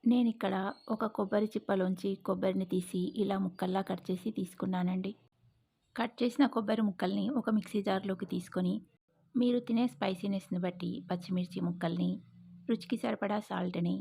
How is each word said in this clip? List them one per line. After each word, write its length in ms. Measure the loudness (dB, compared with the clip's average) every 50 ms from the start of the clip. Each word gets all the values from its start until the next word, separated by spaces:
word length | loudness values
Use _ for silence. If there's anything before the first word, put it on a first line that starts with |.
| 4
నేను 240 | 4 4 6 4 2
ఇక్కడ 260 | 2 0 0 0 0 0 0 -2 -4 -8 -6 -6
ఒక 180 | -2 -2 -2
కొబ్బరి 400 | -2 0 -2 -2 2 2 2 2
చిప్పలోంచి 640 | 2 -2 -4 -2 0 2 2 2 2 0 0 -2 -2 -2 -2
కొబ్బరిని 440 | -2 -2 -2 2 2 2 2 2 0
తీసి 340 | 0 0 -2 -2 0 -2 -2 -2 0 0
ఇలా 200 | 0 0 0 2 0
ముక్కల్లా 440 | 0 -2 -2 -2 -2 0 0 0
కట్ 220 | 0 -2 -6 -6 -2
చేసి 260 | -4 -4 -2 -2 -4
తీసుకున్నానండి. 840 | -4 -4 -4 -6 -4 -4 -2 -2 0 0 0 0 0 -2 -4 -4 -8 _ _ _ _ _ _ _ _ _ _ _ _ _ _ _ _
కట్ 200 | -4 -4 -4 -2
చేసిన 300 | -2 -2 0 4 4 4
కొబ్బరి 360 | 4 4 0 0 2 2 2
ముక్కల్ని 440 | 2 0 0 0 -2 0 0 0 0 0
ఒక 200 | 0 0 0 2
మిక్సీ 300 | 0 0 0 0 -2 -2
జార్లోకి 440 | 0 2 0 0 0 -2 -4 -4 -4
తీసుకొని, 480 | -4 -4 -4 -4 -2 -2 0 0 2 0 -2 -4 _ _ _ _ _ _ _ _ _ _
మీరు 260 | 2 4 4 4 2
తినే 260 | 0 0 2 2 2 0
స్పైసీనెస్‌ని 720 | 0 -2 -2 -2 0 0 -2 -2 -2 -2 -2 -2 -4 -2
బట్టి 300 | -2 -2 -4 -4 -6 -4 -4 -6 -4
పచ్చిమిర్చి 560 | -4 -4 -4 -2 -2 0 0 0 -2 -4 -2
ముక్కల్ని, 500 | -2 -2 -2 -2 -2 -2 0 2 0 0 0 -4 -8 -18 -20 -20 -20 -20 -20 -12 -2
రుచికి 320 | -2 -2 -2 0 -4 -4 -2
సరిపడా 400 | -2 -4 -2 -2 -2 -2 -2 -2
సాల్ట్‌ని 560 | -2 -4 -4 -2 -2 -2 0 0 0 0 0 -2